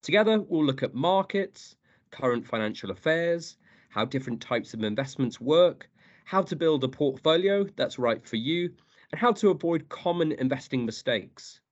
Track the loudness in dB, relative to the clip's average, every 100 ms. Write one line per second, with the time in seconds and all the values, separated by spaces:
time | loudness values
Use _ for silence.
0 | 2 4 4 2 2 0 2 0 -2 0
1 | 2 2 2 -2 -4 -8 -20 _ _ _
2 | _ -4 0 0 -2 -2 -2 -4 -8 -4
3 | 0 0 0 -2 -4 -20 _ _ _ -4
4 | -2 -2 -4 -8 -4 -4 -4 -6 -4 -2
5 | -6 -2 -4 -2 2 4 4 2 -16 _
6 | _ _ -2 -2 0 0 2 2 0 0
7 | -2 0 2 2 4 2 0 -2 -4 0
8 | 0 0 -4 -6 -2 -2 -4 -8 _ _
9 | _ 0 0 4 2 2 0 -2 -4 -6
10 | -2 0 0 0 -2 -2 -4 -4 -4 -4
11 | -2 -2 -4 -18 -20 -20 _